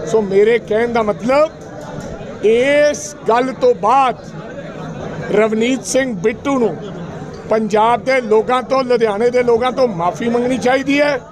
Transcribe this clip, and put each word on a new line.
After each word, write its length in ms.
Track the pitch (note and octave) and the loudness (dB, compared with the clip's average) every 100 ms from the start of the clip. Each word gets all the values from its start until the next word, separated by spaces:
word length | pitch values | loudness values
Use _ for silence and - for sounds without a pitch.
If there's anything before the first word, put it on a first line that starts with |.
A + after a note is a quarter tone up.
| A#3 | 0
ਸੋ 140 | A3 | 0
ਮੇਰੇ 360 | G3+ G3 G#3 A#3 | 2 4 4 2
ਕਹਿਣ 340 | - G#3+ A#3+ | 0 0 0
ਦਾ 100 | A#3 | 0
ਮਤਲਬ, 480 | G#3+ G3 A3+ C#4 D#4 - - - - - - - - - | -2 -2 0 2 2 -2 -16 -14 -12 -12 -12 -12 -14 -2
ਇਸ 720 | G3+ A#3 C4+ C#4+ D4 C#4+ - - - | 2 4 4 4 2 0 -10 -8 0
ਗੱਲ 240 | A#3 C4 A3+ | 0 0 2
ਤੋਂ 140 | B3 G#3 | 2 2
ਬਾਅਦ 400 | G#3 C4 C4 - - D#3 - - - - - - - - - | 4 4 2 0 -10 -14 -14 -14 -14 -12 -12 -10 -10 -8 -2
ਰਵਨੀਤ 500 | G3+ A3 A3 A#3 C4 | 2 2 2 0 0
ਸਿੰਘ 300 | - B3+ C4+ G3+ | 0 0 0 -2
ਬਿੱਟੂ 420 | G#3 A#3+ C#4+ C#4 | -2 -2 -2 0
ਨੂੰ 180 | A3 D#3 - - - - - - - | 0 -2 -10 -12 -12 -12 -14 -14 -2
ਪੰਜਾਬ 540 | A3 A3 G#3+ A3 A#3+ | -2 2 2 4 2
ਦੇ 160 | G3+ C4+ | 2 0
ਲੋਕਾਂ 420 | A3+ G#3+ A3 B3+ | 2 2 2 -2
ਤੋਂ, 200 | A#3+ C4 | 0 -2
ਲੁਧਿਆਣੇ 440 | B3 B3 A3 G3+ A#3+ | 2 2 2 2 2
ਦੇ 120 | B3 | 2
ਲੋਕਾਂ 280 | B3 A3+ B3 | 2 2 2
ਤੋਂ 140 | B3+ B3 | 0 0
ਮਾਫੀ 400 | F3 E3+ E3+ A#3 | 2 -2 -2 -2
ਮੰਗਣੀ 300 | A#3+ B3 B3+ | 0 0 0
ਚਾਹੀਦੀ 420 | A#3 C4+ C#4 C#4+ | 2 2 2 2
ਹੈ 180 | D4 C4+ - | 2 0 -6